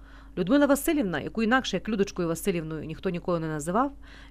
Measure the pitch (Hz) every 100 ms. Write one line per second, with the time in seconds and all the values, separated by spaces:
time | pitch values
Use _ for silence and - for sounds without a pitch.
0 | - - - - 180 285 285 277 - 302
1 | 208 156 - - 220 262 - 185 214 214
2 | 196 - 170 165 - 175 156 156 151 156
3 | 196 175 - 170 160 156 147 185 277 -
4 | - - -